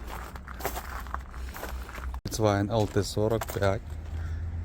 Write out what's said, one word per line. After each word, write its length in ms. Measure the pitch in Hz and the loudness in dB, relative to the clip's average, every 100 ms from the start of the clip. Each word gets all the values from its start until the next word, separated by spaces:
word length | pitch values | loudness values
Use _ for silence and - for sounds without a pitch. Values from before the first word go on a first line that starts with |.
| - - - - - - - - - - - - - - - - - - - - - - - | -2 -8 -8 -10 -10 -6 -4 -4 -6 -8 -6 -6 -8 -8 -8 -6 -6 -6 -8 -6 -6 -6 -4
Volkswagen 460 | - 107 101 101 | 4 6 6 6
Л 160 | 113 101 | 4 4
Т 160 | 104 | 4
сорок 420 | 92 - 107 113 - | 2 2 4 4 0
п'ять 360 | - 98 95 - - - - - - - - | 2 4 4 -2 -8 -6 -4 -4 -2 -4 -2